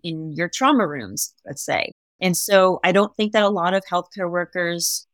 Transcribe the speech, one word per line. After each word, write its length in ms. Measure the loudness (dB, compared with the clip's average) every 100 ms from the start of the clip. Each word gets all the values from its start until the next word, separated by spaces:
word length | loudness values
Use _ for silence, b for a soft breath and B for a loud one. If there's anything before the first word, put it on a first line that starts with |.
in 280 | -8 -8 -8
your 160 | -6 -6
trauma 380 | 0 2 2 0
rooms, 480 | -4 -8 -6 -8 _
let's 200 | -16 -10
say. 260 | -4 -2 -4 -10 _ _
And 160 | -2 0
so 420 | 2 4 6 4
I 80 | 2
don't 220 | 4 2 0
think 160 | 0
that 100 | 2
a 60 | 2
lot 260 | 2 0
of 100 | 0
healthcare 460 | -2 -4 -4 -6 -4
workers 800 | -4 -4 -4 -4 -2 -4 -4 -8